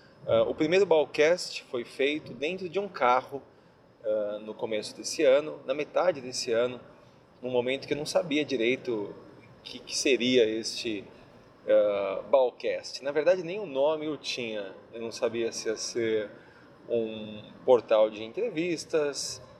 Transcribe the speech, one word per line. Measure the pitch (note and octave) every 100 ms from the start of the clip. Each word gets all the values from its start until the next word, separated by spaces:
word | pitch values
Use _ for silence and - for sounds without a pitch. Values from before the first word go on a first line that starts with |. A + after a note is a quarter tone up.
| - - -
Ah, | A2+
o | A2+
primeiro | - D#3 F#3
Balcast | F#3+ D#3 C#3+ - D3+ F3+ - -
foi | - B2
feito | A#2 - C#3 D3+ D3
dentro | A#2+ D3 F#3 F3+
de | F3+
um | G3+
carro, | - B2 B2+ - C#3 - _ _ _ _ _
ah, | G#2+ G#2+ G#2 G#2+
no | A2
começo | G#2 A2+ G#2+ A2
desse | - - -
ano, | C#3 C#3 D3+ C#3+
na | B2+
metade | D3 C#3+ - F#3 C#3+
desse | B2+ B2 B2
ano, | A2+ B2 A#2+ - - - - _ _
num | B2
momento | B2 B2 C3 -
que |
eu | D3
não |
sabia | D3+ F#3+ F3 D3
direito | C#3 B2+ A2+ C3 B2+
o | A2 G2 - - - - -
que, | - -
que | - -
seria | D3 A#2+ B2 B2+
este, | A2 A2+ A2 - A#2 G2+ - - - - - - -
ah, | G#2+ G#2 G2+ F#2+ F#2 G#2
Balcast. | C3+ B2 - A2 F2 - -
Na | C3+
verdade, | D3 D3+ F#3
nem | E3 G#3
o | F#3
nome | C3+ D3 D#3 D#3
eu | C#3
tinha. | - - A#2 G#2+ F#2+ F#2+ -
Eu | A#2
não | A2+
sabia | - A#2 A2+ A2+
se | - A2+
ia | G#2+
ser | - A#2+ A2+ G#2+ G#2 - - - - - -
um | A#2 A2 A2 G#2+ G#2 - -
portal | - A#2+ - A2 A2
de | G#2+
entrevistas, | A2 F3+ A#3+ D#3 F3 D#3 - D#3+ D3 C3+ - - -